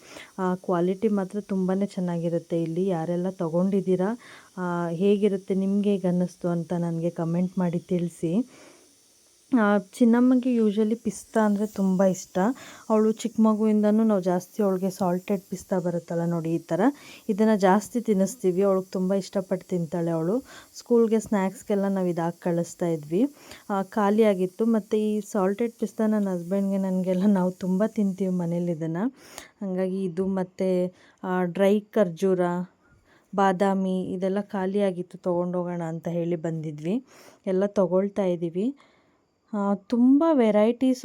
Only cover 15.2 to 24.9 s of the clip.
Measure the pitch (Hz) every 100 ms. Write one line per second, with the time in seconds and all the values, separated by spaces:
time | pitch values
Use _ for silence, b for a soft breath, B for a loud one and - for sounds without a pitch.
15.2 | 185 202 - 190 - 190 175 170 - 170
16.2 | 170 170 165 165 - 165 240 285 B B
17.2 | - 196 220 214 185 202 - 247 226 190
18.2 | 190 254 185 175 202 190 190 190 185 196
19.2 | 190 202 185 180 - 180 160 180 165 165
20.2 | 165 240 - B B - - 240 226 220
21.2 | 220 208 190 196 - 202 196 196 180 170
22.2 | 170 170 185 170 170 - 175 160 147 175
23.2 | 285 B B B B 196 190 226 202 214
24.2 | 220 185 185 - 226 220 214